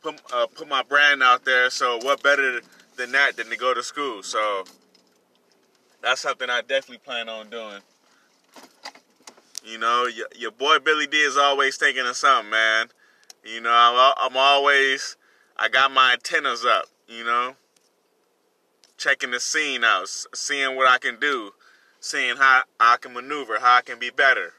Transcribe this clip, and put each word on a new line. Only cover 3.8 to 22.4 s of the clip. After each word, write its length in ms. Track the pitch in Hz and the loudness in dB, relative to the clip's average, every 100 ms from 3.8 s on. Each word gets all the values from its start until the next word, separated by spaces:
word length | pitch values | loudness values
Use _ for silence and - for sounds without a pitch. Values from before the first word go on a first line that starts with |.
school? 400 | 120 147 143 104 | -6 -8 -8 -8
So 420 | 95 117 107 98 92 _ _ _ _ _ _ _ _ _ _ _ _ _ | -8 -4 -2 -4 -10 _ _ _ _ _ _ _ _ _ _ _ _ _
that's 220 | 117 131 | -4 -4
something 260 | 147 139 127 | -4 -6 -4
I 140 | 120 | -6
definitely 360 | 117 135 131 120 | -4 -6 -6 -20
plan 300 | - 120 113 | -12 -10 -10
on 220 | 110 107 | -14 -14
doing. 300 | 117 107 101 _ _ _ _ _ _ _ - - _ - - _ _ - _ _ - | -14 -14 -16 _ _ _ _ _ _ _ -20 -20 _ -20 -20 _ _ -20 _ _ -18
You 140 | 110 113 | -16 -6
know, 280 | 113 120 123 | -2 0 -2
y-, 160 | 113 107 - | -6 -14 -10
your 140 | 117 | -12
boy 280 | 107 139 156 | _ 2 2
Billy 280 | 160 156 143 | 2 -2 0
D 120 | 151 | 0
is 180 | 147 139 | 2 2
always 400 | 143 139 135 - | 2 2 0 0
thinking 300 | 147 131 123 | -2 -2 -4
of 100 | 123 | 0
something, 340 | 143 131 104 | 2 2 0
man. 360 | 110 110 110 113 _ _ _ _ - | 0 2 0 -2 _ _ _ _ -20
You 160 | 110 113 | -16 -8
know, 100 | 117 | 2
I'm, 240 | 117 120 | 6 6
al-, 200 | 123 131 - | 6 4 4
I'm 180 | 127 127 | -2 2
always, 800 | 139 143 139 139 135 135 - - _ _ _ - | 4 4 4 4 2 -2 -6 -14 _ _ _ -6
I 120 | 110 | -2
got 240 | 127 135 | 2 2
my 220 | 131 127 | 4 4
antennas 500 | 123 - 165 139 117 | 2 -2 -4 -2 -2
up, 220 | 120 101 - _ _ | 0 0 -2 _ _
you 180 | 117 | -10
know, 300 | 117 120 123 135 _ _ _ _ _ _ _ _ _ _ _ _ _ _ | -4 -2 -2 -8 _ _ _ _ _ _ _ _ _ _ _ _ _ _
checking 340 | 143 139 131 | -2 -2 -2
the 100 | 123 | -6
scene 440 | - 156 147 127 | -4 -4 -4 0
out, 180 | 117 98 | 2 0
s-, 240 | 95 - - | -2 -12 -14
seeing 420 | - - 143 135 131 | -10 -6 -4 -4 2
what 140 | 131 | 2
I 80 | 127 | 2
can 220 | 135 113 | 0 -4
do, 320 | 139 135 104 _ _ _ _ _ | -4 -4 -6 _ _ _ _ _
seeing 360 | - 147 127 | -10 -4 -4
how 260 | 123 | 2